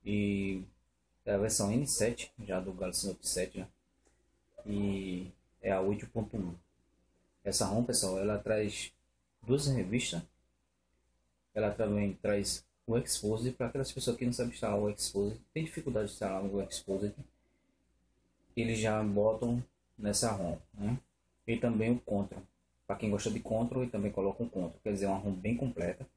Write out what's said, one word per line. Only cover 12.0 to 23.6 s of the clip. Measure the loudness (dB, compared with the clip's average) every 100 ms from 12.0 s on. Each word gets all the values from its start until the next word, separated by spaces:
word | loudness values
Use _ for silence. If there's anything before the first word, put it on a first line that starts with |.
| 0
traz | 0 0 0 0 -4 -6 _ 0
o | 0
Exposed, | 2 0 0 0 0 -2
pra | -2
aquelas | -2 -4
pessoas | -2 -2 0
que | 0
não |
sabem | 0 -2
instalar | -2 0 2
o | 2
Exposed, | 0 -2 0 0 -2 -8
tem | -6 -4
dificuldade | -4 -2 -2 -2
de |
instalar | -2 -2 -2 -2
o | -2
Exposed, | -2 -6 -2 -2 0 -4 -16 _ _ _ _ _ _ _ _ _ _ _ _ -2
eles | 0 2
já | 2 2
botam | 2 4 4 4 2 0 -2 _ _ -6
nessa | 0 2 2
rom, | 0 -2 -4 -8
né? | -6 -2 -2 -4 _ _ _ -4
E | 0
também | 2 2 4
o | 2
Contra. | 2 0 0 -6 -14 _ _ _ _
Pra | -2
quem | 0
gosta | 2 0
de | -2
Contra, | 0 0